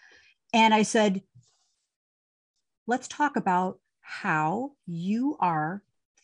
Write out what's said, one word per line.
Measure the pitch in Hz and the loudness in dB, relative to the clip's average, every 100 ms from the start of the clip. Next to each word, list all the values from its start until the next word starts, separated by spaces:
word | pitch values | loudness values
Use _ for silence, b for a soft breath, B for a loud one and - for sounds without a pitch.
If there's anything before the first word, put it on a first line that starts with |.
| b b b _ _ | b b b _ _
And | 226 226 | 4 6
I | 220 | 4
said, | 208 226 208 190 - _ _ _ _ _ _ _ _ _ _ _ _ _ _ _ - | 4 2 2 0 -8 _ _ _ _ _ _ _ _ _ _ _ _ _ _ _ -4
"Let's | 254 - | -4 -4
talk | - 294 233 | -2 -2 0
about | 190 180 185 - _ _ | 0 0 0 -6 _ _
how | - - - 156 156 202 277 - - | -16 -8 -2 0 0 -2 -6 -12 -12
you | 170 180 220 269 302 | -8 -4 -2 -2 0
are | 180 160 156 202 - _ _ _ | 0 0 -2 -6 -12 _ _ _